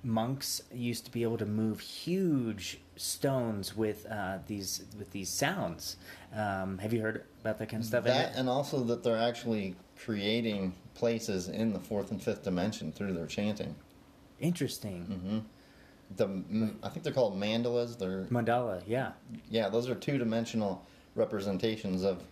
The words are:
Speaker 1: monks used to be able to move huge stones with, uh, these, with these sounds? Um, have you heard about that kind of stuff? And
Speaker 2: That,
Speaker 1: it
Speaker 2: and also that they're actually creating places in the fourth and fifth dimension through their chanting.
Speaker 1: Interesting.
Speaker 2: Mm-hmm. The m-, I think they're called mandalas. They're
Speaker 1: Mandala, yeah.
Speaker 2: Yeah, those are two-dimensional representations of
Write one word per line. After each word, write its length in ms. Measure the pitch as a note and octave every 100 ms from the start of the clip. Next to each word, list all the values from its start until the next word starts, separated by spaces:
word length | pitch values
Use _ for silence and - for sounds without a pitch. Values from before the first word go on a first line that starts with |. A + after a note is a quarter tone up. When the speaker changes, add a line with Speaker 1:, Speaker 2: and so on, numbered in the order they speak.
Speaker 1:
monks 580 | B2+ A2 A#2 C3+ - - -
used 320 | B2+ A#2+ A#2 -
to 60 |
be 120 | A#2
able 140 | A#2 A2+
to 80 | G#2
move 340 | G#2+ A2 G#2+
huge 1000 | - - - F#3 F#3 C#3+ A#2 G2+ F2 - - -
stones 800 | - - C#3+ C3+ A#2 G#2+ F#2 G#2+
with, 280 | A2 G#2 -
uh, 320 | G#2+ F#2+ F#2+ -
these, 360 | G#2 F#2 - F2+ G#2
with 140 | G2+
these 180 | G2+ F#2
sounds? 680 | - C#3 F#3+ G2 D#2+ - - - - - A2
Um, 420 | G#2+ G2 F#2+ F#2+
have 140 | G#2+
you 80 | A#2
heard 240 | A2 A2+ - -
about 160 | A2 G#2+
that 100 | A2
kind 120 | A2
of 60 | A2+
stuff? 180 | A#2+ A#2
And 80 |
Speaker 2:
That, 180 | C3 -
Speaker 1:
it 60 | B2+
Speaker 2:
and 100 | B2+
also 300 | B2 C#3+ D3 A#2
that 180 | A#2+
they're 140 | A#2+ A2+
actually 580 | A#2+ A#2 A#2+ A2 F#2+ F2+ - -
creating 720 | - G#2 G2+ A2+ A2+ G2+ F#2+ F2+ -
places 540 | - A#2+ A2+ G#2+ F#2+ F2+
in 240 | E2+ A2+
the 60 | F#2+
fourth 320 | - G#2 F#2+
and 100 | G#2+
fifth 220 | - G#2
dimension 480 | - F2+ G2 G#2+ D#2
through 220 | - G2+
their 120 | F2 D#2+
chanting. 480 | - G#2 G#2 - D#2 - - - - - -
Speaker 1:
Interesting. 640 | D#3 F3 B2+ - G#2+ F2+ F2
Speaker 2:
Mm-hmm. 300 | F#2+ F#2 A2 A2 - - - - - - G2
The 60 | G#2
m-, 540 | F#2+ - G#2+ A2 -
I 60 | G#2
think 140 | -
they're 100 | D3+
called 240 | C3 A#2 F#2+
mandalas. 580 | G#2 A2+ A#2+ A#2+ A#2+ A#2
They're 280 | F#2+ F#2+ F#2+
Speaker 1:
Mandala, 560 | A#2+ A2+ A#2+ A#2+ F#2 F#2
yeah. 260 | A#2+ A#2 - - A2+ -
Speaker 2:
Yeah, 200 | A2+ G2+
those 200 | A2+ B2
are 60 | A#2
two-dimensional 920 | - C#3 A#2 A2+ A#2 A2+ G#2 F2+ - - - -
representations 880 | A2 G#2+ G2+ F#2 A2+ G#2+ G2+ F#2
of 180 | F#2+ F2+ E2+